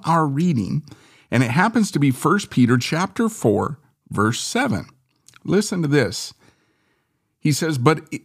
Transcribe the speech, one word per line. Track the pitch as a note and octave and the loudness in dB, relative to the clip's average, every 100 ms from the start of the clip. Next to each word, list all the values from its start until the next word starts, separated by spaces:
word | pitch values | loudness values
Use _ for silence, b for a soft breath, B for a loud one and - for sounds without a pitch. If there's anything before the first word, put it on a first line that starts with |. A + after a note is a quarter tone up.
| D#3+ | 0
our | E3 D3+ | 0 2
reading, | C#3 F3+ C3 F#2 C#3+ - B B B B | 0 0 0 -2 -4 -6 B B B B
and | A#2+ | 0
it | B2 | 0
happens | C3 G#3+ A3+ G3 | 2 2 2 0
to | D3+ | 2
be | C#3+ | 0
First | B2 D3 G3+ - | 2 0 0 0
Peter | - A#2 B2 | 2 4 4
chapter | - D3+ F#3+ - A3+ | 0 -2 -2 -2 -4
four, | - A#2+ G2+ G2+ D3 _ _ - | 0 0 0 -2 -6 _ _ -8
verse | - G#2+ A#2+ | 0 0 0
seven. | - - C4+ F#2+ - _ _ _ _ _ | -4 -2 -2 -4 -8 _ _ _ _ _
Listen | - F3+ G#3 F#3+ | -2 0 0 -2
to | D3 | 0
this. | C#3+ - A2+ - - _ _ _ _ _ _ _ _ _ _ | 2 0 -2 -12 -16 _ _ _ _ _ _ _ _ _ _
He | D3+ | -2
says, | C3+ E3 C#3+ | -2 -2 0
"But | A#2+ D#3 - C3 | 2 2 -2 -12